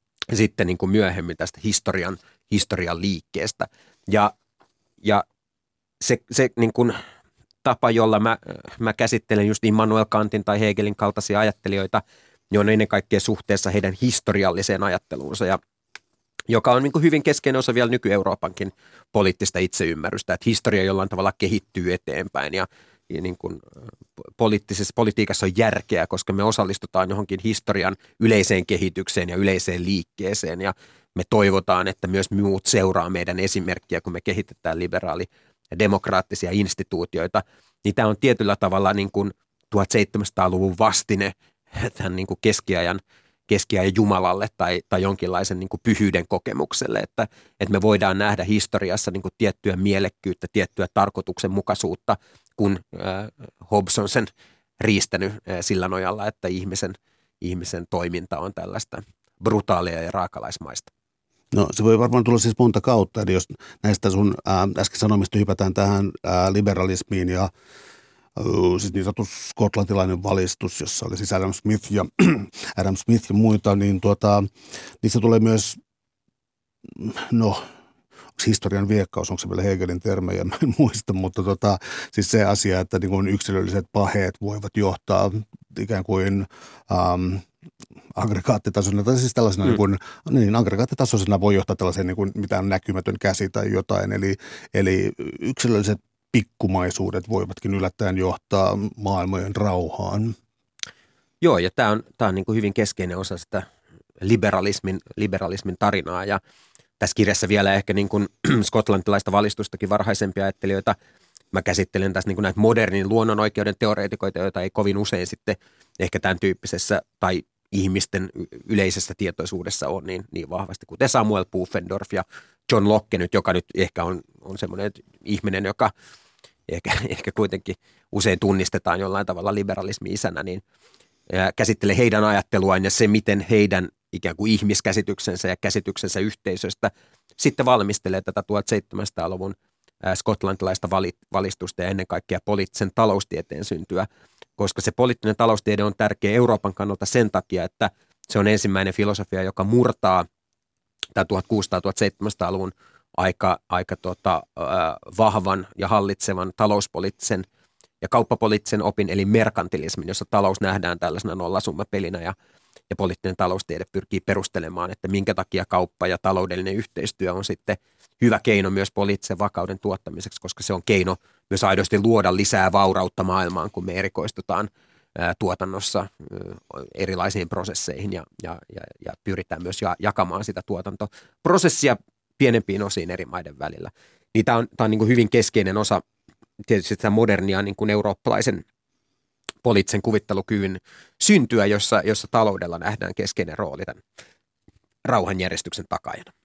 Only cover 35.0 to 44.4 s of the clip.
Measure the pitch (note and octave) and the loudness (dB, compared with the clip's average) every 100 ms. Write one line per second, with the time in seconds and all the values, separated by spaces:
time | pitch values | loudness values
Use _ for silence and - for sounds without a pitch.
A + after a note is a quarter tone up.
35 | F2+ E2 F#2 _ _ _ - F2 G#2 G2 | -4 -6 -8 _ _ _ -10 0 2 2
36 | - F#2 - G2+ F2 G2+ F#2+ - F#2+ E2 | 0 0 0 -4 -2 0 0 -2 -6 -6
37 | F2 E2+ E2+ G#2 - _ _ _ G#2 A2 | -4 -4 -2 -2 -4 _ _ _ -2 2
38 | A2 G#2 C3+ A2+ G#2 G2+ F#2+ F#2+ G2 G2+ | 2 4 4 4 2 2 2 2 2 2
39 | G2 G2+ G2+ - _ _ _ G2+ F#2+ A2+ | 0 -2 -4 -6 _ _ _ 0 2 2
40 | G2+ G#2+ G2+ - F#2 F#2 F#2+ F2 A2 F#2 | 2 0 -4 0 0 2 0 2 2 2
41 | - G2 G2 - _ _ _ - B2 - | 0 0 -2 -6 _ _ _ -6 -6 -4
42 | F#2+ F#2 F#2+ F#2 A2 G2+ - F2+ F2 F#2+ | -4 -4 -6 0 2 2 0 0 0 -2
43 | - _ _ _ - G2+ - G2+ F#2+ F#2+ | -8 _ _ _ 0 0 2 0 2 4
44 | G#2 F#2 F#2 F#2 | 4 4 2 0